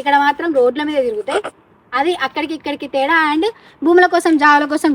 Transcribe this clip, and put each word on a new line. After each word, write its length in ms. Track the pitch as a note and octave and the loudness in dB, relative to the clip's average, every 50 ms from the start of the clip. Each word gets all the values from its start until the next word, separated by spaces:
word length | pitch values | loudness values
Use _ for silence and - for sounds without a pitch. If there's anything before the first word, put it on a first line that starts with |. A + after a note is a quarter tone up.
ఇక్కడ 120 | B3+ C#4+ C#4+ C#4+ C#4+ | -2 0 2 2 2
మాత్రం 240 | D4 C#4+ E4 E4 E4+ D4 C4 | 0 -2 -2 -4 -2 0 2
రోడ్ల 240 | B3 B3+ B3 D4+ D4 D4+ | 2 2 0 -2 -4 -2
మీద 100 | D4+ C#4 B3+ | -2 -2 -2
తిరుగుతాయి. 340 | A#3+ G#3+ G#3 - C4+ D4+ G#4+ - - - _ _ _ _ _ _ _ - C4 | -2 -4 -6 -6 -4 -4 -4 -6 -8 -12 _ _ _ _ _ _ _ -4 -2
అది 140 | C#4+ F4+ F4 - C4+ | -2 -2 -2 -2 -6
అక్కడికి 260 | C4+ - D4+ D#4 D4 D#4+ C#4+ | -6 -6 -6 -6 -6 -8 -8
ఇక్కడికి 300 | - D4 D4 - D4 C#4 - | -8 -8 -8 -8 -8 -6 -4
తేడా. 200 | C4+ C4+ D4 E4 D#4+ D#4 C#4+ | -2 0 0 2 2 0 0
And 160 | D4+ D#4+ F#4+ A4+ - _ _ - _ _ C#4 | 0 0 -2 -2 -4 _ _ -20 _ _ 0
భూముల 240 | E4 F4 F4+ F4+ F4 F4 | 2 4 4 4 4 2
కోసం, 180 | E4+ - F4 D#4+ C#4 C#4+ | 0 2 2 2 4 4
జాగుల 240 | D4 D4 D4 D4+ C#4+ D4+ | 4 4 4 2 -2 -2
కోసం 160 | D#4 - D#4 | -2 0 0